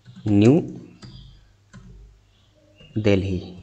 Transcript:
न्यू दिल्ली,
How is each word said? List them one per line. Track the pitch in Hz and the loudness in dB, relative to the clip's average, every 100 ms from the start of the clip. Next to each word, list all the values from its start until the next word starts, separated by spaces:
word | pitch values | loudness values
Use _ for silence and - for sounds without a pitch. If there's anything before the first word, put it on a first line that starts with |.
| - - 107 | -20 -10 -2
न्यू | 101 110 151 - - - - - - - - _ _ _ - - - - _ _ _ _ _ _ _ - 110 | 4 4 4 0 -12 -20 -20 -20 -20 -20 -20 _ _ _ -20 -20 -20 -20 _ _ _ _ _ _ _ -14 -4
दिल्ली, | 107 98 95 90 - - | 0 0 0 -6 -10 -18